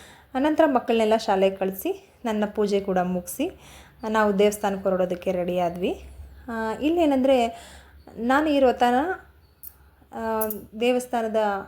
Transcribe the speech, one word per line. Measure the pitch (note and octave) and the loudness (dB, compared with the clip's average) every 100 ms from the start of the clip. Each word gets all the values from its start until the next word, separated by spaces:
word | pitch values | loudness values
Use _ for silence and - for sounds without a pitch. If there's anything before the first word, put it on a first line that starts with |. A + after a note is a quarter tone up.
| - - - | -20 -20 -8
ಅನಂತರ | B3+ D4+ D#4 D#4 | -2 0 4 4
ಮಕ್ಕಳನ್ನೆಲ್ಲ | B3 A#3+ A3+ G#3+ A3 | 2 2 2 2 2
ಶಾಲೆಗೆ | - F#3+ F#3+ G3 | 2 2 2 2
ಕಳಿಸಿ, | F#3+ F#3+ E4+ F#4+ - _ | -4 -4 -6 -6 -10 _
ನನ್ನ | A#3 G#3+ G#3 | -4 -2 -2
ಪೂಜೆ | G#3+ G#3 G3+ | -2 0 0
ಕೂಡ | G3 F#3 | 0 0
ಮುಗಿಸಿ, | F3+ F3+ F3+ - F4 - - - - - A3 | 0 -2 -6 -6 -6 -6 -20 -20 -20 -12 -2
ನಾವು | A3 G#3+ G3 | 2 2 4
ದೇವಸ್ಥಾನಕ್ಕೆ | G#3 G#3 G3+ G3 | 2 2 -4 -2
ಹೊರಡೋದಕ್ಕೆ | G3 F#3 F#3 F3+ F#3+ | 0 0 0 -2 -4
ರೆಡಿ | F3+ F3 F3+ | -2 -2 -2
ಆದ್ವಿ. | F3 F3 G#3+ G4 - - - - - | -2 -2 -4 -6 -12 -20 -20 -18 -10
ಆ, | A3+ A3 A3 | -6 -6 -2
ಇಲ್ಲೇನಂದರೆ, | D4 E4+ D#4 C4+ C4 C4 A#3 - - - - - - - | 0 2 2 4 4 4 2 -4 -18 -20 -20 -20 -18 -6
ನಾನು | A#3 C#4 D#4 | 0 2 2
ಈ | C#4+ | 4
ವ್ರತನ, | B3+ - A#3+ B3 E4+ F#4 - _ _ _ - - - _ - | 4 4 2 2 0 -4 -12 _ _ _ -20 -20 -20 _ -16
ಆ, | A#3 A3+ A3 G#3+ G#3 - G#3+ | -8 -4 -2 -4 -6 -12 -2
ದೇವಸ್ಥಾನದ | A#3+ B3 B3 A#3+ A3+ A3 G#3+ G3 | 0 0 -2 -4 -2 -2 -2 -2